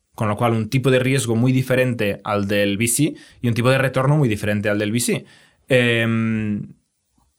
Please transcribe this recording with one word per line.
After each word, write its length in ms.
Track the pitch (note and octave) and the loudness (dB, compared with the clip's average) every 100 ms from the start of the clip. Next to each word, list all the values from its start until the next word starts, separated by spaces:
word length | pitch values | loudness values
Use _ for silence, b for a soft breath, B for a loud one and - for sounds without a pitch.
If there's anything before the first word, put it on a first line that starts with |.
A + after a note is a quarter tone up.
| _ | _
con 140 | - G#2+ | -6 -4
lo 80 | G#2 | 0
cual 160 | A#2+ | 0
un 160 | A2+ G#2+ | 0 -2
tipo 220 | C3 C3 | 0 2
de 80 | B2+ | 2
riesgo 340 | B2+ C3+ A2+ | 2 0 2
muy 160 | A2+ B2+ | 2 2
diferente 720 | C3 B2+ B2+ B2+ A#2+ G2+ - | 2 2 0 0 0 -2 -2
al 240 | G#2+ G#2 G2+ | -4 -2 0
del 300 | G#2 G2+ G2+ | 0 0 0
V 100 | A#2 | 0
C 280 | - D#3 B B B | 0 -2 B B B
y 60 | A#2+ | -2
un 60 | |
tipo 140 | A2+ B2 | 0 2
de 80 | C3 | 2
retorno 380 | C3 C3 C#3 D3+ | 0 0 2 2
muy 120 | B2 | 2
diferente 400 | G#2 G#2 G#2 G#2 | 0 -2 -2 -2
al 100 | G#2 | 0
del 140 | G#2 | 0
V 80 | A#2+ | -2
C. 240 | A3+ F3 b b b b - | -2 -4 b b b b 0
Em, 1080 | B2+ A#2+ A#2 A#2 A2+ A2+ A2 G#2+ G#2 - - _ _ _ _ _ | 2 2 2 0 0 -2 -2 -4 -4 -8 -16 _ _ _ _ _